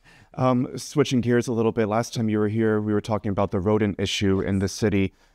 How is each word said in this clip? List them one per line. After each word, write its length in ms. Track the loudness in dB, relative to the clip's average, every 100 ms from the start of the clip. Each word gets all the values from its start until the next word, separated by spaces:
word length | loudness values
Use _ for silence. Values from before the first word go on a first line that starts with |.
| _ -20 _
Um, 440 | -2 0 0 -2 -6
switching 420 | -4 0 2 2
gears 260 | 2 0 0
a 60 |
little 200 | 0 0
bit, 160 | 0 0
last 260 | 0 -2
time 140 | -4 -2
you 80 | 0
were 100 | 0
here, 320 | 0 2 2
we 120 | 0
were 60 | -2
talking 280 | 0 -2 -2
about 200 | -2 0
the 100 | 0
rodent 360 | 2 2 2 -2
issue 420 | -4 0 0 2
in 180 | 0 0
the 100 | -2
city. 440 | -2 0 0 0 -4 _